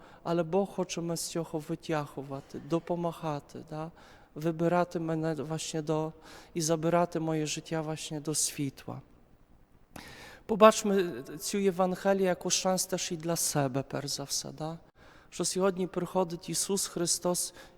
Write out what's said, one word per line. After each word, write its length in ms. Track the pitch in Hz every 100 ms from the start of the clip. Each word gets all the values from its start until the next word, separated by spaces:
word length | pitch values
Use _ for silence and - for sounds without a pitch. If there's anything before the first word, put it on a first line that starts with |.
| - -
але 200 | - 170
Бог 260 | 160 185 196
хоче 320 | - 180 -
мене 160 | 170 165
з 100 | -
цього 320 | 170 160 160 151
витягувати, 920 | 165 - 156 147 - 135 139 - 123 135
допомагати, 920 | 165 - 175 170 160 160 147 - 123 -
да? 220 | 156 160 - - - - -
Вибирати 640 | 160 165 170 175 175 175
мене 340 | 160 160 160
właśnie 480 | 156 147 160 - 160
do, 300 | 151 156 156 - - - -
і 80 | 175
забирати 580 | 156 165 160 170 175 170
моє 260 | 160 160 151
життя 360 | 156 - 160
właśnie 400 | 156 156 - 156
do 120 | 147
światła. 680 | 151 - - 139 - - 127 - - - - - - - - - - - - - - -
Побачmy 800 | 214 214 214 214 196 175 120 135 147
цю 180 | - 208
Євангелію 680 | 196 175 185 180 196 196 185
jako 240 | 175 180
szans 360 | - 190 185 -
też 260 | 180 -
i 60 | 170
dla 180 | 170 170
siebie, 480 | - 151 139 127
перш 260 | 135 135 139
за 140 | -
все, 280 | 139 - 139
да? 260 | 139 156 165 - - - - -
Що 160 | - 175
сьогодні 420 | 185 190 185 185
приходить 600 | - 175 185 180 170 -
Ісус 380 | 160 - 196 -
Христос 640 | - 170 - 180 175 - - -